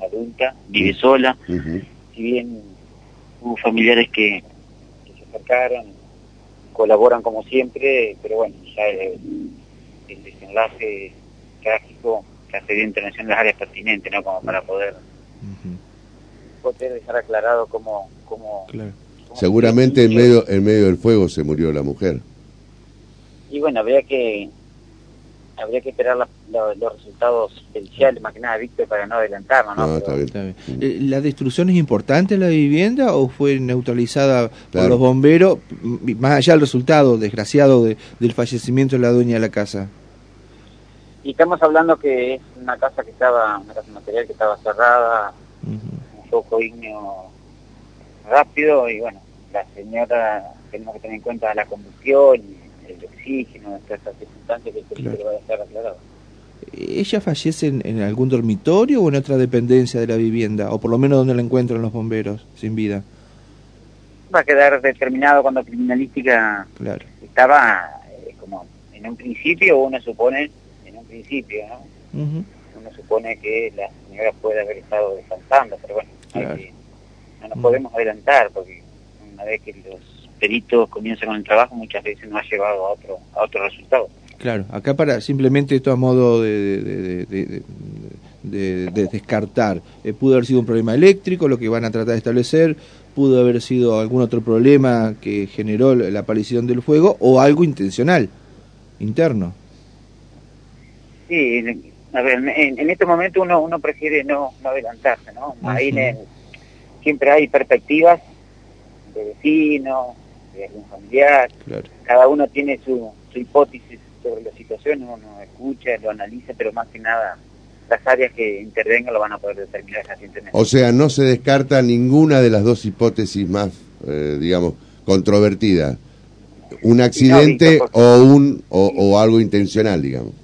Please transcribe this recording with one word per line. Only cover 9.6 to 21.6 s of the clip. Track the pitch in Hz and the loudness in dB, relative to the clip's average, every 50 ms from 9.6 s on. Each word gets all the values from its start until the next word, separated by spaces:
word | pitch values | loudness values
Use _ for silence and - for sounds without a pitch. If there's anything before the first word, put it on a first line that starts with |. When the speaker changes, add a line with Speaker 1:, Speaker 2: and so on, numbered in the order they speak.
| - - - - - - - - - - | -20 -20 -20 -20 -20 -20 -20 -20 -20 -20
Speaker 1:
el | 101 95 95 | -20 -20 -20
desenlace | 98 - - 98 95 101 110 113 110 - - 117 107 101 98 98 92 - - - - - - - - - - - | -20 -20 -20 -20 -8 -4 -4 -4 -4 -4 -8 -10 -10 -8 -10 -14 -16 -20 -20 -20 -20 -20 -20 -20 -20 -20 -10 -4
trágico | 110 110 110 - - - - - 117 113 104 92 - - - - _ | -4 -4 -4 -6 -12 -20 -12 -6 -6 -6 -6 -6 -14 -20 -20 -20 _
que | - 98 | -14 -12
hace | - - 104 | -8 -6 -4
de | 104 110 | -4 -4
intervención | 110 95 101 101 101 - - 113 | -4 -6 -8 -10 -10 -12 -12 -6
en | 110 | -4
las | 104 110 | -2 0
áreas | 113 107 101 | 0 0 -2
pertinentes, | - 98 - - 95 98 110 107 98 - 95 92 | -4 -8 -14 -14 -14 -6 -6 -6 -6 -6 -8 -8
¿no? | 101 92 | -8 -8
Como | 95 95 92 95 | -6 -8 -8 -8
para | 95 92 95 90 | -6 -8 -8 -8
poder, | - 95 98 101 101 95 | -8 -8 -8 -6 -8 -10
Speaker 3:
Ujú. | - - - - - - _ - - 113 101 98 92 - - 90 92 - _ - - - - - - - - - - - - - - - | -12 -20 -20 -20 -20 -20 _ -20 -20 -20 -18 -18 -16 -16 -16 -16 -16 -18 _ -20 -20 -20 -20 -20 -20 -20 -20 -20 -20 -20 -20 -20 -10 -8
Speaker 1:
poder | 127 123 - 127 127 123 | -8 -8 -6 -10 -10 -10
dejar | 117 - - 117 | -10 -12 -6 -6
aclarado | 120 113 - 110 107 104 117 120 117 113 | -6 -6 -2 -4 -2 0 0 0 0 -2
cómo... | 107 - 110 110 110 107 101 92 - - - - | -4 -8 -10 -10 -8 -10 -10 -10 -12 -18 -20 -18
cómo, | - 110 110 113 107 104 98 95 - | -16 -16 -14 -12 -12 -12 -12 -12 -14
Speaker 3:
Claro. | - 110 107 104 101 - - - - - - - | -14 -14 -12 -14 -16 -18 -20 -20 -20 -20 -20 -20
Speaker 1:
cómo | 117 123 | -10 -4
Speaker 2:
Seguramente | 104 90 104 117 117 113 113 123 127 131 139 131 120 | -2 2 2 4 4 4 4 4 4 4 4 6 4
Speaker 1:
se | |
Speaker 2:
en | 110 110 | 6 6
Speaker 1:
inició. | 117 123 120 120 117 - | 6 8 8 8 6 4
Speaker 2:
medio, | - | 2
en | 98 98 98 | 0 0 2
medio | 104 107 107 101 | 2 4 4 4
del | 95 90 87 | 4 2 2
fuego | - 113 113 104 92 82 | 2 2 4 4 2 2
se | - 80 76 | 0 -4 -4
murió | 73 78 76 | -4 -2 -2